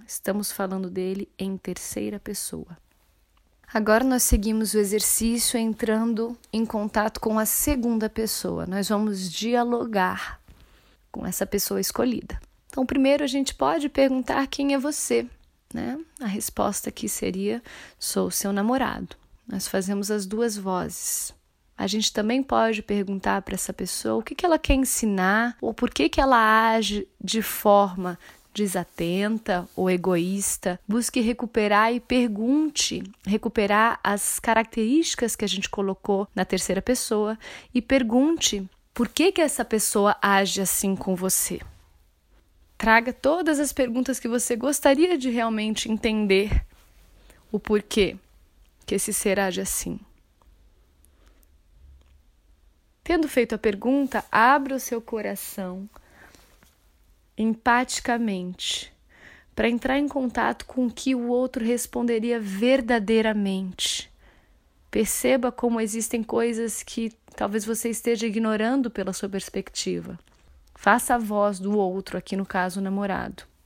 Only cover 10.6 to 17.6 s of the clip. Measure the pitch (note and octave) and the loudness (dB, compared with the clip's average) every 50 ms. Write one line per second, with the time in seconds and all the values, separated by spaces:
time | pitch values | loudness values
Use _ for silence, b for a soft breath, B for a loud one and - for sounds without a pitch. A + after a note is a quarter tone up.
10.6 | b b b b b b b b b _ - - - F#3 F3+ - G3+ G3 - G3+ | b b b b b b b b b _ -12 -8 -8 -6 -4 -4 -2 -2 -2 -2
11.6 | - - G3 G3 F#3+ - - - A#3 B3+ A3+ G#3+ - - - - - - _ _ | -2 -2 -2 -2 -2 -2 -2 0 0 0 0 -2 -4 -8 -10 -10 -10 -12 _ _
12.6 | _ - - C4+ C4 - - C#4 C4 C4+ C#4+ D4 D4 C4 B3+ C#4 C4+ - - - | _ -10 -4 -4 -2 0 2 2 4 4 4 2 2 0 0 -2 -2 -2 -2 0
13.6 | C4 C#4 D4+ E4 C#4+ C#4+ - C4+ C4+ C4+ C4 C4 B3 - - C4+ C#4 C4+ - - | 2 2 2 2 0 0 2 4 4 4 2 0 -2 0 0 0 -2 -2 -2 -2
14.6 | C#4 C#4 C#4 C#4 B3 D4 D4 - - - A#3+ A#3 A#3+ B3 - - _ _ _ _ | 0 0 0 0 0 -2 -4 -4 -2 0 0 0 0 -2 -8 -18 _ _ _ _
15.6 | _ - - - - A#3+ C4 D#4 D#4+ - - - C4 G3+ F#3+ G#3+ - - - - | _ -10 -8 -6 -6 -6 -6 -8 -10 -14 -12 -8 -6 -4 -4 -4 -6 -4 -2 -2
16.6 | G#3 G3+ G3+ - - A3 - - A3 G#3+ - - G#3+ F#3+ F3+ F#3+ G3 G#3 A3+ A#3+ | 0 0 -2 -4 -6 -8 -8 -6 -6 -6 -6 -4 -4 -4 -4 -2 -2 -2 -4 -4